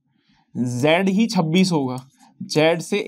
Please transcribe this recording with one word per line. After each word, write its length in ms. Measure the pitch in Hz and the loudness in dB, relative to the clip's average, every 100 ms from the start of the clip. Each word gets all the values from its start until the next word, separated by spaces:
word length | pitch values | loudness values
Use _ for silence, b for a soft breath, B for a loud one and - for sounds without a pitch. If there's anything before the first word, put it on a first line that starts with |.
| _ _ _ _ _ 117 | _ _ _ _ _ -6
जेड 540 | 123 123 147 170 196 | -4 0 2 2 2
ही 180 | 196 226 | 0 0
छब्बीस 440 | 185 160 175 185 | 0 2 2 2
होगा, 260 | 160 131 127 - b b - | 0 -2 -6 -14 b b -18
जेड 400 | 123 151 160 170 | -4 0 2 0
से 180 | 151 202 | -2 -4